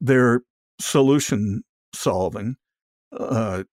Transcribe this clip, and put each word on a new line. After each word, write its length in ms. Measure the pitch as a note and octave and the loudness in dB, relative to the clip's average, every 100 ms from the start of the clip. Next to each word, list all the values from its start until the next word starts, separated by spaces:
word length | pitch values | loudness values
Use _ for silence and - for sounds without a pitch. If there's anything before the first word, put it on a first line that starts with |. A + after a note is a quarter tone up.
their 400 | C3+ C3 B2 A#2+ - _ _ - | 2 4 4 2 -2 _ _ -12
solution 840 | - D3 C3+ D3 - G#2+ G#2 G2 - _ _ | -2 2 4 4 2 -2 -2 -4 -8 _ _
solving, 640 | - C#3+ F#2 F#2 G#2+ G#2+ C3 _ _ _ _ _ | -6 -4 -2 -4 -4 -8 -10 _ _ _ _ _
uh, 520 | - - A3 A2 F#2 G2 | -10 -4 -2 -2 -6 -8